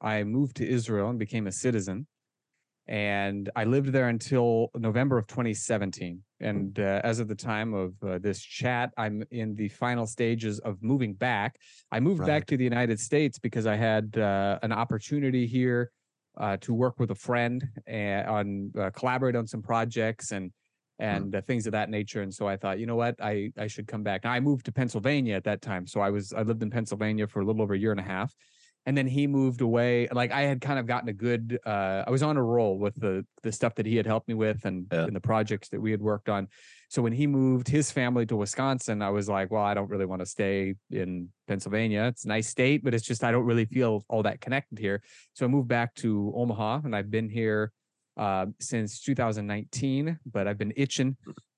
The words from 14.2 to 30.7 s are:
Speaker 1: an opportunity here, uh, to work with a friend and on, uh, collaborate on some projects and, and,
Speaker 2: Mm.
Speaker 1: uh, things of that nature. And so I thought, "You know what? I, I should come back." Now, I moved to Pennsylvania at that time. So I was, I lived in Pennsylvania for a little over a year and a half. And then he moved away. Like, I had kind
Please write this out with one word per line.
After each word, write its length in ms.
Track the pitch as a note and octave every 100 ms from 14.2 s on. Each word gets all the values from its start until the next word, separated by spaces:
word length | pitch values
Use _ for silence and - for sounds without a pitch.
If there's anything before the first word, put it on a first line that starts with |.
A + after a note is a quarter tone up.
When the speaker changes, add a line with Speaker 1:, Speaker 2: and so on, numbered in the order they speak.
| G#2 G2 G2+ G2
Speaker 1:
an 100 | A2
opportunity 760 | A2 A#2+ A2 - D3 C3+ B2+ A#2+
here, 440 | B2+ B2+ A#2+ A#2+ _ _ _ _ -
uh, 200 | G#2 G2
to 160 | -
work 260 | A#2 B2+ -
with 120 | A2+
a 40 | G2+
friend 520 | - A#2+ A#2+ B2 C#3 G#2+ -
and 400 | A2 G2+ G2 G2+
on, 440 | G#2+ G2+ G2 G2+ A2
uh, 120 | G2
collaborate 440 | - B2+ B2+ C3 A#2+
on 120 | A2+
some 140 | A2+
projects 680 | G#2 A#2 A#2 A#2+ A2 A2+ -
and, 180 | G2+ F#2 - _ _ _ -
and, 320 | A2 G2+ G2+
Speaker 2:
Mm. 60 | G2
Speaker 1:
uh, 40 |
things 240 | - B2 G#2+
of 40 |
that 180 | G#2+ G2+
nature. 320 | G#2+ G#2 A2+
And 120 | G2
so 140 | F#2 G2+
I 100 | G2
thought, 220 | G2 F#2+
"You 60 | A#2
know 120 | A#2
what? 180 | A#2 A#2+
I, 300 | G#2 G#2 G#2 -
I 100 | A2
should 200 | - G#2+
come 160 | A2
back." 220 | G#2 G2 A#2
Now, 60 |
I 100 | B2
moved 240 | C#3+ C3+ -
to 60 |
Pennsylvania 640 | A#2+ B2 A2 A#2+ D3 A#2+ F#2+
at 100 | G#2
that 160 | G2+
time. 260 | - F#2 F#2
So 140 | G#2+
I 80 | G2
was, 240 | G#2 G2
I 80 | -
lived 200 | A2 A2+
in 80 | G#2+
Pennsylvania 580 | A#2 A2 G#2 G#2+ G#2+ G#2
for 120 | G#2
a 40 | G2+
little 160 | A2
over 120 | G2+
a 60 | G2
year 120 | A2
and 80 | G2+
a 40 |
half. 320 | F#2 F#2+ B2 - _ _ _ _ -
And 80 | C#3+
then 120 | C3
he 180 | C#3 C#3+
moved 360 | C#3 C3 B2
away. 460 | A#2+ A#2 B2 A#2+ A#2
Like, 200 | B2 B2
I 120 | C#3
had 180 | C#3+ B2+
kind 160 | C3+